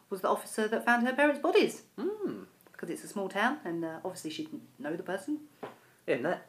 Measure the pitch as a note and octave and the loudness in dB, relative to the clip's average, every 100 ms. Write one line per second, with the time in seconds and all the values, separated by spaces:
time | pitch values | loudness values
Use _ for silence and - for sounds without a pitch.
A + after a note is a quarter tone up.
0 | - F#3+ - G3+ - - G#3+ A3+ A#3 A#3+ | -10 -2 2 2 0 -2 0 2 4 4
1 | A#3+ B3+ D4 C#4+ D#4 G#4 B3 - - - | 4 4 4 4 4 6 4 2 -12 -6
2 | D4+ G#4+ G4 G#2+ F#2 _ _ - E3+ - | -4 -2 -4 -6 -12 _ _ -14 -8 -8
3 | E3 G#3 F#3+ G3 A3+ D4 - E3+ E3 D#3+ | -6 -4 -2 2 2 0 -4 -4 -4 -6
4 | F#3 F3 D#3 D#3 D#3 D3 - - D3 E3+ | -8 -8 -8 -8 -8 -10 -14 -10 -8 -6
5 | F3+ F#3 - D4+ - _ - - _ _ | -4 -6 -4 -6 -8 _ -16 -16 _ _
6 | - C3+ C#3 F3 | -2 0 0 -2